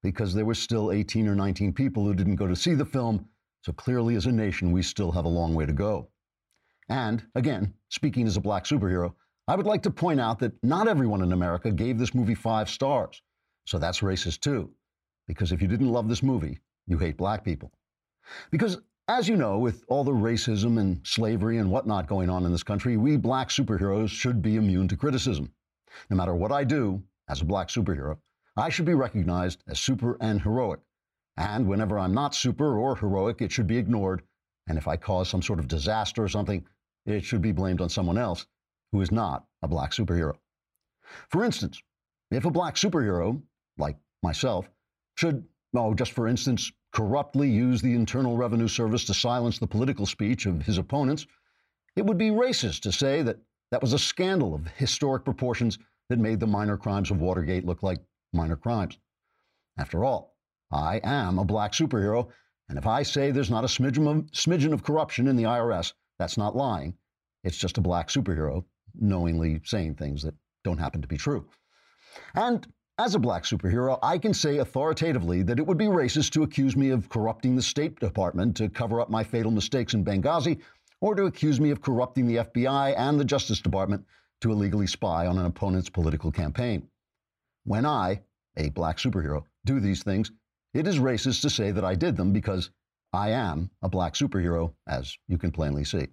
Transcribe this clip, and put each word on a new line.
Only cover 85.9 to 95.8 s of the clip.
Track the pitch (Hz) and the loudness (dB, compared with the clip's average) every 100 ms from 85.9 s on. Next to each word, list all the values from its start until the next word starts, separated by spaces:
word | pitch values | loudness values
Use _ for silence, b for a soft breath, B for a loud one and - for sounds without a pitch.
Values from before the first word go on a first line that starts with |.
political | - 80 78 80 | -2 0 0 -2
campaign. | 76 78 73 123 95 - _ _ _ _ _ _ _ - | -2 -4 -2 -2 -2 -6 _ _ _ _ _ _ _ -2
When | 104 147 | 0 2
I, | 139 92 95 _ _ _ - | 2 0 -2 _ _ _ -4
a | 76 | -4
black | 67 82 82 | -2 -2 -2
superhero, | 131 98 78 73 - _ | -2 -2 -2 -4 -6 _
do | - 135 | -2 0
these | 98 95 | 0 -2
things, | - 98 104 - _ _ _ | -2 -2 -2 -6 _ _ _
it | 135 160 | -2 0
is | 170 | 2
racist | 131 113 131 120 | 2 2 0 0
to | 147 | 0
say | - 104 | 0 0
that | 98 95 | 0 0
I | |
did | 92 170 85 | 0 0 0
them | 92 | 2
because | 101 - 92 85 _ _ _ _ | 2 0 -4 -4 _ _ _ _
I | 90 104 | -2 0
am | 117 104 76 95 _ | 0 0 -2 -6 _
a | 92 | -4
black | 92 85 - | 0 -2 0
superhero, | 143 98 87 85 82 - - | 0 2 2 0 -2 -6 -8
as | 64 65 - - | -6 -6 -14 -4
you | 90 | -2
can | 90 | 0
plainly | 80 76 71 | 0 -2 0